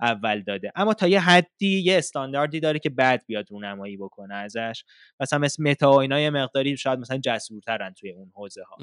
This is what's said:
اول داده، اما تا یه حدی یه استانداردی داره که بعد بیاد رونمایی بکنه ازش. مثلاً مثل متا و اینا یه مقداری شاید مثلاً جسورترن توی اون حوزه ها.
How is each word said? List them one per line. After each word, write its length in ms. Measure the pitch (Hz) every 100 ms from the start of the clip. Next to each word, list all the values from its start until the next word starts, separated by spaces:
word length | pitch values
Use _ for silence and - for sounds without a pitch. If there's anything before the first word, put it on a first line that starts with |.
اول 420 | 120 110 110 107
داده، 300 | 98 98 101
اما 200 | - 208
تا 140 | 214 180
یه 120 | 196
حدی 600 | 175 180 175 - 196 190
یه 180 | 175 185
استانداردی 640 | - 147 135 139 151 156
داره 180 | 156 151
که 120 | 156
بعد 340 | 131 131 123 -
بیاد 240 | 107 101
رونمایی 460 | 104 101 98 101 98
بکنه 380 | 98 - 98
ازش. 500 | 101 104 113 113 113 - _ _ -
مثلاً 180 | 139 147
مثل 240 | 143 -
متا 300 | 151 143 139
و 20 |
اینا 260 | 139 135 143
یه 100 | 151
مقداری 460 | 147 131 135 139 139
شاید 220 | 135 127
مثلاً 200 | 123 135
جسورترن 760 | 135 113 - 107 113 110 98
توی 180 | 92 98
اون 220 | 90 95
حوزه 280 | 101 101 -
ها. 140 | 92 -